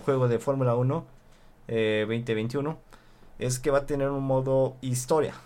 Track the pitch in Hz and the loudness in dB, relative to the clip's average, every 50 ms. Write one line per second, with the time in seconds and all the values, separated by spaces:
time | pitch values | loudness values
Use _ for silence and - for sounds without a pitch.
0 | - - 135 131 127 120 117 113 - - 135 135 131 123 117 123 123 127 143 165 | 0 0 2 2 2 2 2 2 0 0 0 0 2 2 2 2 2 2 0 -2
1 | - - - - - - - - - - - - - - 113 113 110 110 107 107 | -4 -8 -14 -20 -20 -20 -20 -20 -20 -20 -20 -18 -10 -4 -2 0 2 2 2 0
2 | 107 104 113 120 117 117 113 110 110 117 127 143 139 147 160 - - - - - | 0 0 -2 -2 -2 -2 -2 -2 -2 -2 -2 -2 -2 -4 -4 -6 -12 -20 -20 -20
3 | - - - - - - - - - 127 127 127 - 151 139 143 139 - 151 139 | -20 -20 -20 -20 -20 -20 -10 -6 -4 -4 -4 -2 0 2 2 2 2 0 -2 -2
4 | 139 139 139 139 135 135 131 131 131 135 135 135 135 127 127 - - 131 123 123 | 0 -2 -2 -2 0 0 0 0 2 2 2 2 2 2 0 -4 -6 -4 -4 -2
5 | - - 165 156 147 - - - - | 0 0 2 2 2 0 -4 -10 -18